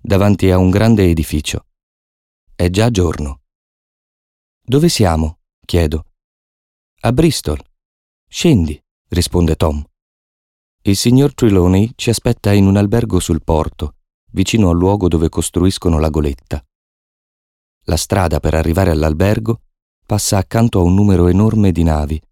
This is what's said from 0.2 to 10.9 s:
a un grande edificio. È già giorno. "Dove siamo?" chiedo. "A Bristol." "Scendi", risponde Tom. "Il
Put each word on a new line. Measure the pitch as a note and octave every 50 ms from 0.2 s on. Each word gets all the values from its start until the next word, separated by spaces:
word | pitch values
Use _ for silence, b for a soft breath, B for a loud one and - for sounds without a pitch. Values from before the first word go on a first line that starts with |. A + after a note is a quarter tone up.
| G2 G#2 G2+ F#2 - F#2+
a | F#2 F#2
un | F#2 F#2
grande | F#2 G2+ G#2+ A2+ A#2 G#2+ G2 F2+
edificio. | E2+ D#2+ D2+ - - D2+ D2 - - - _ _ _ _ _ _ _ _ _ _ _ _ _ _ _ _ _ _ _
È | _ F2 F2+
già | F2+ F#2+ A2 B2
giorno. | A#2+ G2 F2+ E2 D2+ - D2+ C#2+ C2+ - _ _ _ _ _ _ _ _ _ _ _ _ _ _ _ _ _ _ _ _ _ _ _ _ _
"Dove | - B2 C#3+ D#3 F3
siamo?" | - - A2 F2+ E2 D#2+ D#2+ D#2 - _ _ _ _ _ _
chiedo. | _ - F2 E2+ D#2 D2+ D#2+ - _ _ _ _ _ _ _ _ _ _ _ _ _ _ _ _ _ _ _
"A | - A2 A#2+
Bristol." | B2+ D#3+ E3+ C3 - - - D2+ C#2+ - _ _ _ _ _ _ _ _ _ _ _ _ _
"Scendi", | - - - F3+ D3+ G#2 E2+ D2+ D2+ - _ _ _ _ _ _
risponde | - E2+ E2 - - F2 F2 D#2+ D#2+
Tom. | - - D#2+ D2 D2 D2 _ _ _ _ _ _ _ _ _ _ _ _ _ _ _ _ _ _ _ _
"Il | -